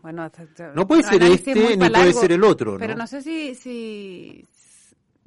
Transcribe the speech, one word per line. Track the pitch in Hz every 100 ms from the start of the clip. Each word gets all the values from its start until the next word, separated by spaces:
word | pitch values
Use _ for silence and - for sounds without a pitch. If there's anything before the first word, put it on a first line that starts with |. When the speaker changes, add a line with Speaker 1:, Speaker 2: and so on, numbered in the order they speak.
Speaker 1:
bueno, | 160 170
hasta, | 160 -
hasta | 165 - 160
Speaker 2:
No | 139 196
puede | 320
ser | 220 185
Speaker 1:
análisis | 175 185 269
Speaker 2:
este, | 220
Speaker 1:
muy | 233
Speaker 2:
ni | 202
puede | 175
Speaker 1:
palabra, | 170 180
Speaker 2:
ser | 233 185
el | 170
otro, | 214 - 107
¿no? | 98
Speaker 1:
pero | 226
no | 220 226
sé | 285
si, | 277 320 294 247
si, | 254 240 220 208 196 180 52 - _ _ _ _ _ _ _ _